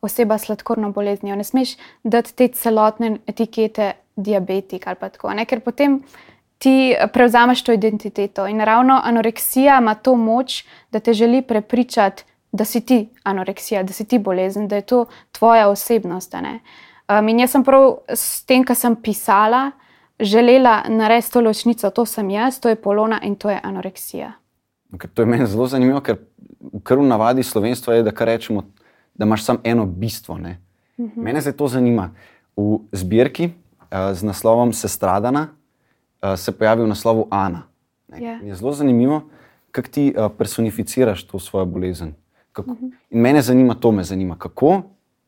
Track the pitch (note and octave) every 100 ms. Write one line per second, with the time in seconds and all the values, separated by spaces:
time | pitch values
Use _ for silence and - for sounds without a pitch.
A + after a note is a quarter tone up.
0 | G#3+ - A3 G#3+ - G#3 - A3+ G#3 G3+
1 | G#3 G3+ G3+ G3+ G#3 C4 B3+ - - _
2 | A3+ A#3 A#3+ - B3 - A#3+ A3 G#3+ G#3+
3 | A#3 G#3 - G#3+ A3+ A3+ A3 A3 G3+ -
4 | _ - G3 G3+ F#3 F#3+ F#3+ F#3 F#3+ F#3
5 | F#3+ _ - G3+ A3+ A#3+ A#3+ A#3 C#4+ C#4
6 | - - - _ _ _ C4 C4 C4 -
7 | A3 - B3 A#3+ B3 B3 - A3 A3 G#3+
8 | G#3 G3+ G3+ - G3 G#3+ G#3+ A3+ B3+ C4
9 | - A#3 A3 A3+ - B3+ C4+ C#4 A3+ G#3+
10 | - B3+ A3 A#3 B3+ - - - _ A3
11 | A#3 A3 A#3 B3+ C4 G#3+ G#3 A#3+ B3 -
12 | G3 - _ _ _ G3 A3 A#3+ A3+ B3
13 | G#3+ _ - G3 F#3 G3 - G3+ F#3+ -
14 | G#3+ B3 G3+ F#3 F#3 G3 G#3 G#3 G3+ B3
15 | A#3 - _ - A3+ A3+ G#3 G3+ - A3+
16 | F3+ F3+ - - - A3+ _ - - _
17 | - G#3 G#3+ A3+ B3 C#4 C4 C4+ C4+ -
18 | - - - - - B3+ B3+ A#3+ B3 A#3
19 | A3 G#3 - G3+ G#3+ B3 C4+ - _ _
20 | _ _ G#3 G#3+ A#3+ B3+ B3+ G#3+ - A3
21 | A3 A#3 A3+ B3 A3+ G#3+ A#3 A3+ G3 F#3+
22 | A#3 - G3 G3+ B3 C4 A#3+ A3 G#3+ G#3
23 | A3 A3 - G3+ G#3 G3 F#3+ F#3+ F#3 F3+
24 | - F#3+ - - _ _ _ _ _ F2
25 | - - A2+ A#2 A#2+ G#2 B2+ C3+ B2+ C#3
26 | C#3 G#2 _ _ - - - G#2 - B2+
27 | C#3+ A2+ A2 C3 B2 A2 G#2+ B2 - A#2
28 | A2 G#2+ A2+ A2+ - G#2 - _ _ _
29 | _ - G#2+ G#2+ - A#2+ A#2 A#2 G2 F2
30 | A2 - - E2 E2+ F2+ _ _ _ -
31 | A#3 A3 A2 C#3+ C#3 C3+ C#3+ B2+ B2 A#2
32 | F#2 F#2 - _ _ - G#2 G#2+ G#2+ G2+
33 | F#2 A2 C3 C3+ E3+ E3+ _ _ _ F#2+
34 | F#2+ F#2 G#2+ F#2+ A2+ A#2 A#2+ G#2+ G2 -
35 | F#2 F#2+ A2+ C#3 D3+ _ _ _ _ _
36 | _ _ G2 F#2+ - G2 A2 A2+ A2+ G2+
37 | A#2 A2+ G#2 G2 G2 E3+ - _ _ _
38 | _ - A#3 A#3 G2+ F#2+ A#2 C#3+ C#3+ A#2+
39 | B2+ D3+ D3+ _ _ _ _ - - -
40 | C#3+ - G#2+ - G2+ - A2+ G#2 - -
41 | B2 F#2 - F#2+ - G2 F#2 F2 F#2 F2
42 | E2 D#2 _ _ _ - D#3+ A#3+ B3+ -
43 | _ A2+ A#2+ D3 A#2 B2+ B2+ A#2 A#2+ G#2+
44 | F2 F#2+ F#2 E2+ G2 - C#3+ F#3+ F3 _
45 | _ _